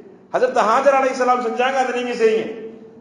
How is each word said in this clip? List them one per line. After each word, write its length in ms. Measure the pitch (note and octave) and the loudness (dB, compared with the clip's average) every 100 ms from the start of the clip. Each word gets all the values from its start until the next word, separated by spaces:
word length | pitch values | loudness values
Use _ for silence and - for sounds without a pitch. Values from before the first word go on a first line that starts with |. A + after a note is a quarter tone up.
| - - - | -20 -20 -8
ஹஜரத் 280 | F3+ A#3+ B3 | -2 0 2
ஹாஜர் 340 | G#3 A#3 C#4 | 2 4 4
அலைஹிஸ்ஸலாம் 520 | C4+ C4 B3+ B3 B3 A3 | 2 0 0 0 0 0
செஞ்சாங்க, 280 | A3+ B3+ | -2 -2
அதை 280 | C4+ B3 A#3+ | 0 -2 -2
நீங்க 220 | B3 A#3+ | -4 0
செய்யுங்க." 380 | A3 G#3+ - - - - - - | 2 2 -2 -10 -14 -16 -20 -18